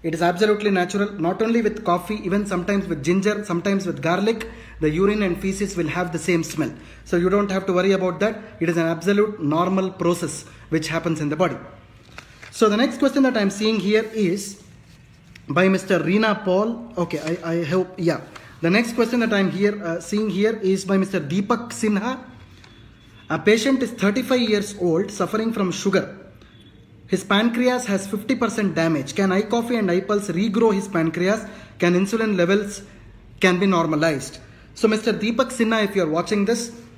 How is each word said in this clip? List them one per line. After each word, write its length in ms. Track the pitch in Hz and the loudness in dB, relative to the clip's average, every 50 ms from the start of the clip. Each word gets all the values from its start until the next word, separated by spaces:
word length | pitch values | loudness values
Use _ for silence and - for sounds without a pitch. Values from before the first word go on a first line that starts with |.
| - | -4
It 80 | 165 | -4
is 80 | 156 156 | -2 2
absolutely 500 | 170 175 175 175 214 208 208 208 208 208 | 0 0 2 2 2 2 2 2 2 2
natural, 400 | 196 180 180 180 - 196 202 202 | 2 2 0 0 0 -2 -2 -2
not 280 | - - 160 170 196 - | -2 -2 -2 -2 0 0
only 220 | 220 233 226 233 | 0 2 2 2
with 200 | 220 170 - - | 2 0 -2 -2
coffee, 380 | - 175 170 180 180 - 214 214 - | 0 0 0 0 0 -4 -8 -6 -2
even 200 | 180 185 202 208 | -2 0 0 0
sometimes 420 | 202 190 180 170 202 202 196 180 | 0 -2 -2 -2 0 -2 -2 0
with 160 | 170 165 147 | -2 -6 -2
ginger, 400 | 135 165 185 196 180 208 202 208 | 0 0 0 2 2 0 0 -2
sometimes 440 | 208 - 175 175 175 202 196 196 190 | -4 -4 -4 -2 0 0 0 0 -2
with 160 | 175 151 139 | -4 -6 -2
garlic, 440 | 135 160 175 185 196 220 233 226 - - - - - - - - | 0 0 0 2 2 0 0 -2 -6 -12 -14 -16 -18 -20 -8 -2
the 120 | 156 151 | -2 0
urine 320 | 151 170 190 202 214 214 | 2 2 2 2 2 2
and 180 | 202 185 170 - | 0 0 -2 -2
feces 380 | - 190 190 196 208 190 - 175 | -2 -4 -2 -2 -4 -4 -2 -4
will 100 | 165 147 | -4 -2
have 240 | 143 180 180 170 | -2 -4 -4 -4
the 60 | 165 160 | -4 -4
same 260 | - - 175 165 160 | 0 0 0 0 0
smell. 260 | - - 160 147 117 - - - - - - - | -2 -4 -4 -4 -4 -4 -12 -18 -20 -20 -20 -6
So 100 | - 190 | -2 0
you 140 | 175 175 185 | 0 2 2
don't 200 | 190 208 202 196 | 2 2 2 0
have 140 | 185 190 190 | -2 -2 -2
to 80 | - | 0
worry 200 | 180 180 180 196 | 0 2 4 4
about 280 | 190 185 185 180 170 160 | 2 2 0 -2 -2 0
that. 180 | - 220 233 - - - - - | -2 -2 -2 -4 -14 -16 -6 -4
It 80 | 165 165 | -2 0
is 80 | 170 | 2
an 100 | 170 165 | 2 0
absolute 560 | 165 165 160 165 190 202 202 214 214 208 - | 0 -2 -2 0 0 2 2 2 0 0 -2
normal 480 | 160 143 151 165 175 185 190 190 190 185 | -2 0 2 2 2 2 2 0 0 -2
process 520 | 185 - 170 170 175 175 175 143 - - - - - - - - | -4 -2 0 0 0 0 -2 -6 -8 -10 -14 -16 -20 -20 -8 -4
which 200 | 156 160 151 - | -2 -2 -2 -2
happens 340 | 160 165 - 170 165 156 | -4 -2 -2 -2 -2 -2
in 80 | 156 143 | -2 -4
the 60 | 151 | 0
body. 200 | 151 - - 123 - - - - - - - - - - - - - - - - - - - | 0 0 0 0 -6 -12 -18 -20 -20 -20 -20 -20 -20 -20 -20 -20 -20 -20 -20 -20 -20 -20 -18
So 180 | - - 226 214 | 0 2 4 4
the 80 | 202 | 4
next 220 | 214 254 - - - | 4 2 0 2 2
question 240 | 285 269 - 285 | 0 2 4 4
that 120 | 262 254 247 | 2 4 4
I'm 140 | 220 202 196 | 2 0 0
seeing 320 | 196 202 214 220 226 208 | 0 0 0 0 0 2
here 240 | 175 202 214 220 226 214 | 2 2 2 2 2 0
is 500 | - 220 202 170 180 202 - - - - - - - - - - - - - - - - - - - - - - | -2 0 0 0 0 -2 -6 -10 -14 -16 -20 -20 -20 -20 -20 -20 -20 -20 -20 -20 -20 -20 -20 -20 -20 -20 -8 -2
by 200 | 139 170 185 190 | 2 4 4 4
Mister 280 | 190 185 - - 190 170 | 4 2 2 0 0 2
Reena 460 | 151 160 190 214 226 220 202 208 - | 2 2 2 2 2 2 0 0 0
Paul. 480 | 190 180 190 214 233 233 - - - - 175 | 0 2 2 2 0 -4 -8 -12 -10 -4 -4
Okay, 220 | 175 170 - 151 | -4 -4 -4 -6
I, 320 | - 160 170 180 - 165 165 | -4 -4 -6 -4 -4 -4 -2
I 100 | 170 170 | -2 -2
hope, 300 | 139 170 185 180 - - | 0 0 -2 -2 -2 -6
yeah. 240 | - 170 170 147 - - - - - - - - - | -2 0 0 0 -2 -8 -14 -20 -20 -20 -20 -12 -4
The 80 | - 170 | 0 2
next 240 | 185 226 233 233 | 2 2 2 0
question 280 | - - 226 226 247 240 | 0 0 0 0 2 0
that 120 | 233 226 | 0 2
I'm 180 | 208 202 190 175 | 2 2 2 0
here, 320 | 147 185 202 208 208 208 | 0 2 0 0 0 -2
uh, 180 | 180 170 165 175 | -6 -6 -6 -6
seeing 280 | - - 208 208 220 214 | -6 -4 -2 -2 0 0
here 320 | 170 190 202 220 226 208 | 0 2 2 0 0 0
is 220 | 196 190 196 190 - | 0 0 0 0 0
by 140 | 185 196 196 | 0 2 2
Mister 200 | 190 190 - 180 | 2 0 -2 -4
Deepak 520 | 147 135 165 202 202 - 240 233 - - | -2 -2 -2 -2 0 0 -2 -2 -2 -10
Sinha. 520 | - - - 214 208 196 208 240 262 269 - - - - - - - - - - - - - - - - - - - - - - | -6 -2 0 0 0 0 0 -2 -6 -6 -12 -18 -20 -20 -20 -20 -20 -20 -20 -20 -20 -20 -20 -20 -20 -20 -20 -20 -20 -20 -6 -6
A 80 | 156 156 | -4 0
patient 440 | - 202 214 226 226 269 269 262 | 4 4 4 4 4 2 2 2
is 80 | 262 220 | 0 -2
thirty-five 500 | - - 190 202 202 262 247 - 262 247 | -2 0 0 2 2 0 0 0 2 2
years 360 | 233 214 214 208 196 - - - | 2 2 2 0 0 -4 -4 -2
old, 320 | 180 175 160 170 208 202 | 0 2 2 2 0 -2
suffering 400 | - - 185 175 - 214 220 226 | -2 -4 -4 -2 -2 -2 -2 -2
from 220 | 226 214 196 180 | 0 0 -2 -2
sugar. 480 | 160 - - 196 - - - - - - - - - - - - - - - - - - - - - - - | -2 -2 -2 2 2 2 0 -2 -12 -18 -20 -20 -20 -20 -20 -20 -20 -20 -20 -20 -20 -20 -20 -20 -20 -20 -4
His 160 | - 190 190 | -4 -4 -4
pancreas 600 | - - 202 202 226 233 233 233 247 247 254 247 - | 0 0 2 2 2 2 0 2 2 2 0 0 -2
has 200 | 202 202 190 196 | -2 -4 -4 -2
fifty 280 | - 226 214 - - 262 | -4 -6 -6 -2 -2 -2
percent 400 | - 240 214 202 220 208 190 160 | 0 0 -2 0 -2 -2 -2 0
damage. 400 | 165 165 165 160 143 131 - - | 0 0 2 0 0 -2 -4 -2
Can 140 | - 196 190 | 0 0 2
iCoffee 480 | 180 196 214 - 240 233 226 240 247 226 | 2 2 0 0 -2 -2 0 0 0 0
and 120 | 208 180 | 2 2
iPulse 420 | 170 190 190 - 208 208 202 - | 0 0 0 0 -2 0 0 -2
regrow 400 | 165 170 208 220 190 233 233 226 - | -2 0 0 0 2 4 4 4 4
his 140 | 196 - - | 2 -2 -2
pancreas? 560 | - 170 160 165 160 175 180 185 214 226 - - - - - - - - | -2 0 0 0 0 0 0 0 0 -2 -4 -12 -16 -18 -20 -20 -4 0
Can 160 | - 175 175 | 2 4 4
insulin 420 | 180 196 196 226 220 220 220 208 | 4 2 2 0 0 0 0 2
levels 460 | 180 170 170 202 208 208 202 - - - - - - - - - - - - - - | 2 2 4 2 0 0 -4 -10 -12 -16 -18 -20 -20 -20 -20 -20 -20 -20 -20 -4 2
can 180 | - 185 185 175 | 2 2 4 4
be 60 | 202 | 2
normalized? 720 | 196 185 170 165 156 156 151 160 165 151 131 - - - - - - - - - - - | 2 4 2 2 0 0 0 0 0 0 -2 -6 -10 -14 -18 -20 -20 -20 -20 -20 -20 -4
So 140 | - - 214 | 0 2 2
Mister 240 | 214 214 - 240 | 2 2 0 -2
Deepak 400 | 202 - 202 226 233 269 262 247 | -2 0 -2 -2 0 0 0 -2
Sinha, 320 | - - 226 220 226 220 214 | 0 -2 0 2 2 0 0
if 100 | 196 202 | 0 0
you're 140 | 196 175 151 | 0 0 0
watching 380 | 156 170 180 - 214 202 202 | 0 -2 0 0 0 0 2
this 260 | 208 233 233 - - - - - - - | 0 0 -2 -2 -8 -12 -16 -20 -20 -20